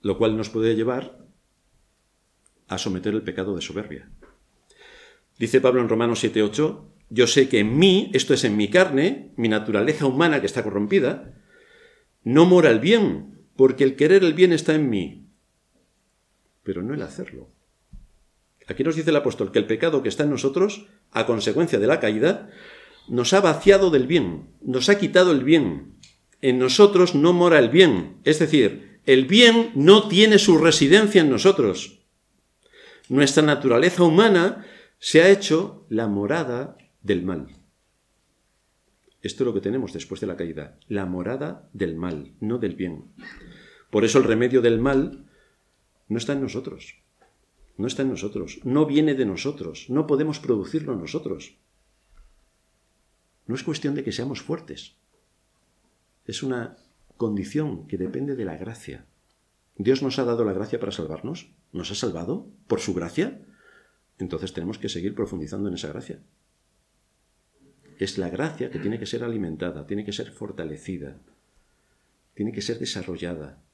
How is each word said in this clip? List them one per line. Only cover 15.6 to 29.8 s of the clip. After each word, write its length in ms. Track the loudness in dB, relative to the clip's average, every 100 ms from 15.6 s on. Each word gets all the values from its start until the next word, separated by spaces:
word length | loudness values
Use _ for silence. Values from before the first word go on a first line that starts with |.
| _ _ _ _ _ _ _ _ _ _
pero 200 | -10 -8
no 100 | -8
el 100 | -8
hacerlo". 460 | -10 -14 -16 -16 -20 _ _ _ _ -20 -20 _ _ _ _ _ -16
Aquí 160 | -4
nos 120 | -4 -2
dice 140 | 0
el 60 | 0
apóstol 360 | 0 -4 -2
que 60 | -2
el 80 | 0
pecado 360 | 0 0 0
que 60 | -2
está 160 | -2
en 60 | -2
nosotros, 560 | -2 -2 0 -2 -2 -18 _ _
a 160 | -4 -2
consecuencia 520 | -2 -2 -2 0 0
de 80 | 2
la 140 | 0
caída, 500 | 0 0 0 -2 -8 -20 -20 -20 -20 -20 -6
nos 240 | -4 2
ha 80 | 2
vaciado 500 | 2 2 4 6 4
del 160 | 2 2
bien, 440 | 0 0 -6 -14 _
nos 280 | -6 -2 0
ha 100 | 2
quitado 340 | 2 4 4
el 120 | 2
bien. 520 | 4 2 2 -6 -12 -20 -20 _ _ _
En 180 | 0 2
nosotros 560 | 0 6 6 6 4
no 180 | 4 2
mora 260 | 4 6 6
el 100 | 6
bien, 500 | 6 6 4 -4 -4
es 140 | -2 0
decir, 600 | 2 2 2 0 -18 -8 4
el 200 | 4 6
bien 440 | 6 8 6 0
no 340 | 2